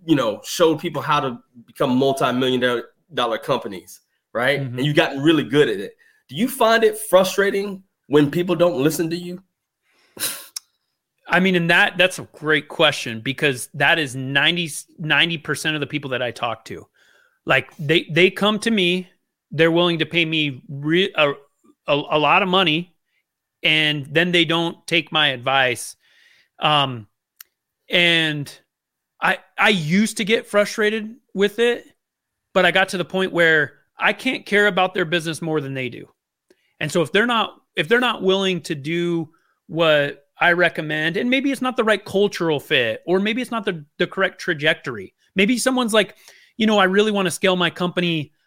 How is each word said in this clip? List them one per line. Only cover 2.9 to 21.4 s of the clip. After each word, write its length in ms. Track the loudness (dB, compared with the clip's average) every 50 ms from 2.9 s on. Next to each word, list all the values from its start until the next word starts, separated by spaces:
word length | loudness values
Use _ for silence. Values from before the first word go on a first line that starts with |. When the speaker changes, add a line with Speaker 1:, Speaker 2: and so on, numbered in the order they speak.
| _ _ _ _
Speaker 1:
dollar 260 | -4 -4 -2 -2 -2 -4
companies, 640 | -4 -4 -4 -4 -4 -8 -12 -12 -16 -18 -20 -20 _ _ _ _ _ _
right? 280 | -6 -2 -2 0 -2 -2
Speaker 2:
Mm-hmm. 180 | -4 -6 -6 -4
Speaker 1:
And 80 | -2
you've 100 | 0 2
gotten 260 | 2 2 0 -2 0
really 220 | 2 2 2 2 2
good 240 | 2 4 4 4 4
at 120 | 2 -6
it. 160 | -8 -12 -14 _ _ _ _ _ _
Do 100 | -12 -4
you 120 | -4 -2 -2
find 340 | 0 2 4 4 4 4 4
it 120 | 2 0
frustrating 840 | 0 -4 4 4 4 4 4 2 0 0 0 0 -2 -4 -4 -8 -12 -16 _ _ _ _
when 240 | 2 4 4 4 4
people 240 | 2 -2 -2 0 0
don't 280 | 2 2 2 2 2
listen 280 | 0 0 0 0 -4 -4
to 60 | -4
you? 260 | -8 -8 -10 -12 -14 _ _ _ _ _ _ _ _ _ _ _ _ _ _ -12 -10 -8 -8 -8 -10 -16 -16 -16 -16 _ _ _ _ _ _ _ _ _ _ _ _ _ 0
Speaker 2:
I 100 | 0 2
mean, 160 | 2 4 2
and 140 | 2 2 2
that, 280 | 4 4 4 2 2 0
that's 200 | 0 0 0 -4
a 100 | -14 -16
great 360 | _ -8 -2 0 0 -2 -2 -4
question 520 | -2 2 2 2 2 -2 -6 -8 -8 -8
because 480 | -8 -8 -6 -2 -2 -2 -2 -2 -8 -10 -4
that 240 | 0 2 2 2 0
is 180 | -2 -6 -6
ninety, 540 | -8 -6 -2 -2 0 0 0 0 -2 -4 -8 -10 -14 -16 _ _ -10
ninety 400 | -4 -2 0 0 0 0 -2 -6
percent 380 | -6 -6 -6 -4 -4 -4 -2
of 40 | -4
the 60 | -4
people 240 | -4 -6 -8 -6 -6
that 120 | -6 -4
I 80 | -4 -6
talk 340 | -6 -6 -6 -6 -6 -8 -12
to. 200 | -14 -14 -14 -16 _ _ _ _ _ _ _ _ _ _ _ -2
Like, 300 | 0 0 0 0 -2 -12 -8
they, 260 | -2 0 0 0 0 0
they 200 | 2 4 4 4
come 280 | 2 2 0 0 0 0
to 100 | 0 0
me, 380 | 0 2 2 2 0 -2 -4 _ _ _ _ _ _ _ _ -8
they're 200 | 0 2 2 4
willing 280 | 4 4 2 2 2 0
to 80 | -2
pay 180 | -2 0 -2 0
me 380 | 0 0 -2 -2 -4 -4 -8 -14 -14
re-, 440 | -12 -8 -4 0 0 0 0 0 0
a, 180 | 0 0 0 0 -4